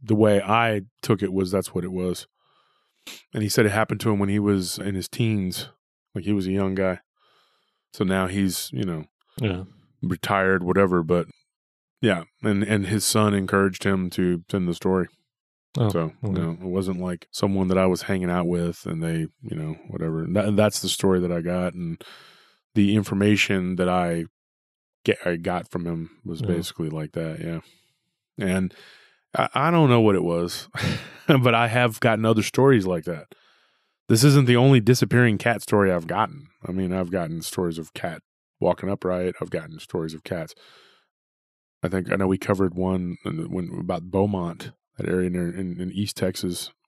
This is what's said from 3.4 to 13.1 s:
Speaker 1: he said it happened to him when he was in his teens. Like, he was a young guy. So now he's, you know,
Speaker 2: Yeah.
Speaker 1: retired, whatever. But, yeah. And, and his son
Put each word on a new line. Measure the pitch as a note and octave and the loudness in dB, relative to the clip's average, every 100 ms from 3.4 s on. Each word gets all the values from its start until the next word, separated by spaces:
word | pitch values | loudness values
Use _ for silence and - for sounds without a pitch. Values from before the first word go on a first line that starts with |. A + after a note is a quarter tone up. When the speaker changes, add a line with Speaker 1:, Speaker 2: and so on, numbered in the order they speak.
Speaker 1:
he | G#2 | 0
said | - G#2+ | 2 2
it | |
happened | G#2+ G#2+ G#2 | 2 -2 -2
to | A2+ | 0
him | G2+ | 0
when | G2 | 0
he | G#2 | 2
was | G2+ G2+ F2+ - | 2 2 0 -6
in | F#2+ | -6
his | F#2+ F2 | -6 -8
teens. | - A2+ G#2+ F#2 F2 - _ _ _ _ | -2 0 0 -2 -6 -12 _ _ _ _
Like, | G2+ | -8
he | E2+ | -2
was | G#2 F#2 | -2 0
a | |
young | G2 G2 | 0 0
guy. | F#2+ F#2+ F2+ - _ _ _ _ _ _ _ _ | 0 -2 -2 -10 _ _ _ _ _ _ _ _
So | - | -4
now | G2 F#2+ F#2 | 0 0 0
he's, | G2 G2 E2+ - | 0 -2 -2 -8
you | C3 | -6
know, | F#2+ D#2+ D2+ _ _ - | -6 -6 -10 _ _ -6
Speaker 2:
Yeah. | A#2 F#2 F#2+ _ _ _ | -4 -4 -8 _ _ _
Speaker 1:
retired, | F2+ F2+ - G2+ F#2+ F#2+ | -6 -6 -2 0 2 2
whatever. | F2 F#2 G2 F2+ | 2 2 4 2
But, | D#2+ F2 E2+ - _ _ _ _ _ _ | 2 0 -2 -12 _ _ _ _ _ _
yeah. | A2+ F2 D#2 _ | 0 0 -4 _
And, | A2 G2 | -2 0
and | G2+ G#2+ F#2+ | 0 0 0
his | G#2+ | -2
son | - | 0